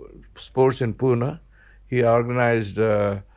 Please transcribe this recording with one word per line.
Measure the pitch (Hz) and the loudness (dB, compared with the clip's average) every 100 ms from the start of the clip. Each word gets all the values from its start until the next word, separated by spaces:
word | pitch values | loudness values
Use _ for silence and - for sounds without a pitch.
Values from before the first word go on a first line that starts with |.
| - - - - | -20 -20 -20 -20
sports | - 131 131 123 | -8 2 2 2
in | 117 | -4
Pune. | 101 135 120 131 160 _ _ _ - - | -2 0 0 -2 -8 _ _ _ -20 -6
He | 123 | 0
organized, | 117 120 120 123 120 117 98 98 | 2 2 2 0 2 0 -2 -2
uh, | 110 104 101 98 - | 0 2 0 -2 -10